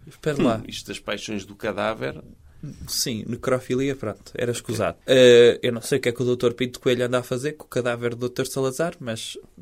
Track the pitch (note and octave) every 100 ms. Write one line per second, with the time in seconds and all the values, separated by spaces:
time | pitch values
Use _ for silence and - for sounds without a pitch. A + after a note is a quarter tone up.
0 | - - D#3 C#3+ B2+ A2 A2 - - G#2
1 | - G#2 - G#2 F#2+ G2+ A2 F#2+ G#2+ A2+
2 | C3 C3+ - - - - D3+ - D3+ -
3 | - A2 - A#2+ - B2+ - B2+ C#3 C3+
4 | G#2+ - - - A#2+ A#2 - A2 F#2 -
5 | - C3 B2 A#2+ A#2+ - B2 A#2 - C3+
6 | B2+ - B2 B2 A#2+ - B2+ - C3+ B2
7 | B2 B2 A#2+ B2+ C#3+ D3+ - B2+ A#2+ A#2+
8 | A#2+ A#2 B2 B2 C3+ C#3 C3+ B2+ E3+ -
9 | B2+ A2+ - - - -